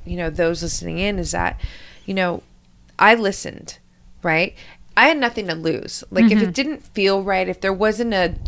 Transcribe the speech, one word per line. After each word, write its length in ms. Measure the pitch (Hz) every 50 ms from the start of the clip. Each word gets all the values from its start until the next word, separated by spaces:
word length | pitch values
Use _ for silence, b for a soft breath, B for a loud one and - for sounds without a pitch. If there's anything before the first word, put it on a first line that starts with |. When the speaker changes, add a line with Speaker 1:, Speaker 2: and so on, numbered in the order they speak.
| -
Speaker 1:
you 100 | 175 175
know, 120 | 175 170 160
those 340 | 151 180 170 165 170 160 170
listening 340 | 165 - - 175 170 160 170
in 200 | 190 208 202 185
is 120 | 175 165
that, 280 | - 175 87 85 - B B B B B B B B B B
you 80 | - 190
know, 280 | 190 185 175 175 - - _ _ - _ _ _ _ - - -
I 180 | - 180 208 233
listened, 640 | 233 214 196 196 - - - - - - - - - _ _ _ _ - - - -
right? 340 | - 175 160 160 180 196 - B B B B B - - -
I 120 | 208 240
had 100 | 294 330
nothing 300 | 294 254 233 - 226 202
to 80 | 180 160
lose. 480 | 165 160 160 - - - - - - - -
Like, 140 | 190 190 233
if 80 | 220 214
it 20 | 214
Speaker 2:
Mm-hmm. 100 | 220 190
Speaker 1:
didn't 340 | 165 254 269 302 302 - -
feel 380 | - - 214 196 196 196 196 190
right, 260 | 196 196 185 185 185
if 100 | 185 -
there 120 | - 196 196
wasn't 400 | 185 214 214 214 214 240 233 214
a 220 | 190 180 170 - - -